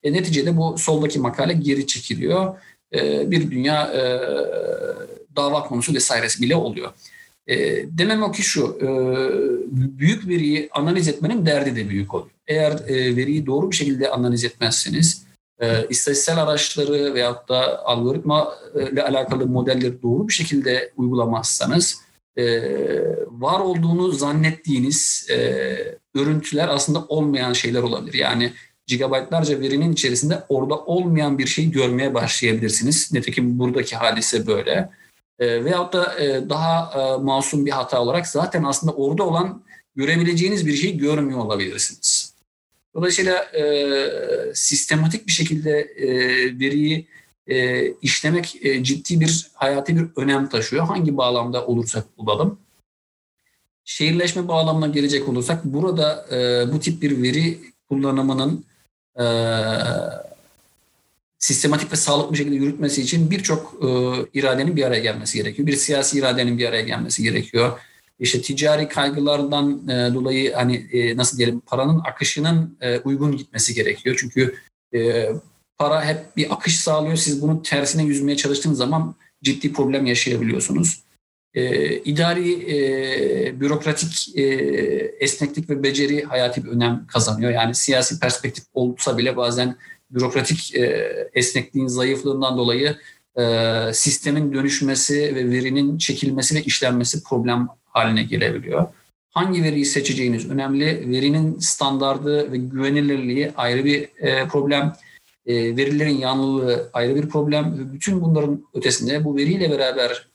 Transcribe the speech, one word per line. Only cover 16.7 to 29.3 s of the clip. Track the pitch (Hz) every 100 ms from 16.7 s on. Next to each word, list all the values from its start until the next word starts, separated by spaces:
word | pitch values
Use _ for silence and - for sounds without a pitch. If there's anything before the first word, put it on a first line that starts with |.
| - 143 147 143
veyahut | 127 120 120 -
da | 127 131 - -
algoritma, | 120 120 139 151 151 - - - 147
e, | 131
ile | 131
alakalı | 139 135 127 131 127
modelleri | 123 123 131 123 123
doğru | 120 127 214
bir |
şekilde | - 165 143 131 127 127 -
uygulamazsanız, | 123 123 113 113 - - 127 160 175 - - _ _ -
e, | 120 117 67 69 69 - - - -
var | 117 135 185
olduğunu | 190 170 165 170 185
zannettiğiniz, | 143 143 151 160 160 - 131 131 143 - - -
e, | - - 65 65 64 - - _ 139
örüntüler | 143 156 147 147 170
aslında | 139 - 160 156
olmayan | 156 147 139 127
şeyler | 123 120 123
olabilir. | 120 - -
Yani | 131 135 117 120 - - _ -
gigabaytlarca | 123 131 131 131